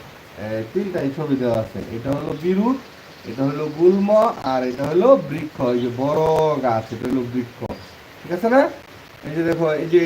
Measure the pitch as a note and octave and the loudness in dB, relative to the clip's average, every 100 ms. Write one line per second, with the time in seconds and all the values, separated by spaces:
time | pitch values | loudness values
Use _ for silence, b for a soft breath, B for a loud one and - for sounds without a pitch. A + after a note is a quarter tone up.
0 | - - - - G#2+ A2 A2+ F#3 G3+ E3+ | -12 -20 -20 -12 -6 -6 -4 -4 -2 -2
1 | C3+ C3+ D3+ B2+ B2 A2+ A2 G2+ - A#2 | -2 -4 -2 0 0 0 -2 -8 -8 -6
2 | B2+ C#3+ D#3 D3 F3 F#3+ A#3 C4+ - - | -4 -4 -4 -4 0 2 2 0 -6 -20
3 | - - A2+ A2+ C#3 D3 D#3 D3+ F3 G3 | -20 -18 -10 -4 -2 -2 -4 2 2 4
4 | G3+ G#3+ A3+ - C3 C3 B2+ B2+ C#3+ E3 | 4 4 4 0 -2 -2 -2 -4 -2 4
5 | A#3 C4+ D3 D#3 D4+ - B2+ B2 B2 A#2 | 6 4 2 -6 -8 -2 0 0 0 -2
6 | C#3 D#3 D#3+ D#3 D#3 C#3+ B2+ A2 - A2 | 0 2 2 4 2 2 0 0 -2 -6
7 | B2 C3 A#2+ B2+ A#2+ - A#2 - - - | -2 -2 -2 -4 -6 -8 -10 -10 -14 -20
8 | - - - F3 A3+ C4 D#4+ - - - | -20 -16 -8 -2 4 4 4 0 -16 -20
9 | - - D3 D#3 E3+ D#3+ D#3+ D3 D3 F3 | -20 -14 -6 -2 0 2 0 0 2 4